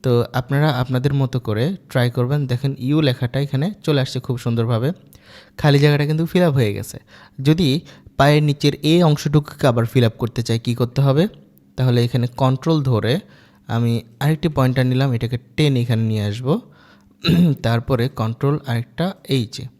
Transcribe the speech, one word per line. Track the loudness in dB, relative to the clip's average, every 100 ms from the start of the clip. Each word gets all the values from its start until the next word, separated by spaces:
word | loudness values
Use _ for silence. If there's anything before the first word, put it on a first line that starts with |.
তো | 2 0 0
আপনারা | -6 -2 0 0
আপনাদের | 0 -2 -2 0
মতো | 0 0 -2
করে | -4 -2 -2 -4 -4
ট্রাই | 0 0
করবেন। | 0 -2 -2 -2
দেখেন | -2 -4 -4
ইউ | -2 0
লেখাটা | 0 0 -4 -4
এখানে | -4 -2 -4 -4
চলে | -2 -2
আসছে | -2 -6
খুব | -6 -6
সুন্দরভাবে, | -2 -2 0 0 -2 -6 -14 -20 -20 -20 -20 -2
খালি | 2 4
জায়গাটা | 4 2 0
কিন্তু | -2 0
ফিল | 2
আপ | 2
হয়ে | 2 0
গেছে। | -2 -10 -14 _ -20 -20 -4
যদি | 0 2 2 0 -4 -20 -20 2
পায়ের | 4 4
নিচের | 2 2 0
এই | 0 2 4
অংশটুকুকে | 4 2 2 0 0 0 0
আবার | 2 2
ফিল | 2
আপ | 2 0
করতে | -6 -4
চাই, | -2 -2
কি | -2
করতে | -2 -2 0
হবে? | 2 2 0 -4 -20 _ _ -2
তাহলে | 0 2
এখানে | 0 0 -2 0
কন্ট্রোল | 0 0 0 0
ধরে | 2 0 0 -2 -4 -20 _ _ -6
আমি | -2 0 -2 -6 -4
আরেকটি | -2 0 -2
পয়েন্টার | 0 0 2 0
নিলাম, | 0 0
এটাকে | -2 -4 -6 -8 -2
টেনে | 0 2
এখানে | 0 0
নিয়ে | 0 -2
আসবো। | -4 -4 -2 -4 -4 _ -20 -20 _
<clears throat> | _ 0 2 2 2
তারপরে | -2 -2 -2 -2 -2
কন্ট্রোল | -4 -6 -2 -2 -2 -4
আরেকটা | -6 -6 -6 -6 -6 -4
এই | -2 -2
যে | -8 -16 _